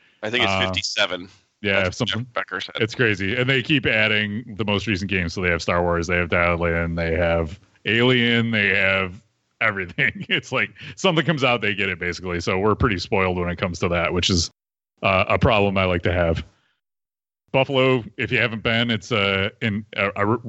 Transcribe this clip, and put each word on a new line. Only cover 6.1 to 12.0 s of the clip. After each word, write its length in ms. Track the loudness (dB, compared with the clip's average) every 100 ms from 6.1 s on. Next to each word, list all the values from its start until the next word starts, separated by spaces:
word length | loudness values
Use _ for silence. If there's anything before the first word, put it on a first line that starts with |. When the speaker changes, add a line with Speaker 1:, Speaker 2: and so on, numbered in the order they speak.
| 0
Speaker 2:
have 140 | 2
Dial 340 | 2 2 2
In, 300 | 0 0 -2
they 200 | -2 -2 0
have 440 | 2 0 -2 -6 _ _ 0
Alien, 640 | 2 4 4 4 2 2
they 180 | 2 2
have 520 | 2 2 2 -2 -6 _ _ _ _
everything. 640 | -2 -2 -6 -2 -2 -2 -4
<laughs> 20 |
It's 240 | -4 -2
like 180 | -4 -4 -6 -18
something 320 | -2 2 2 2
comes 160 | 2
out, 180 | 2 2
they 140 | 0
get 140 | -2 -2
it 100 |
basically. 420 | -2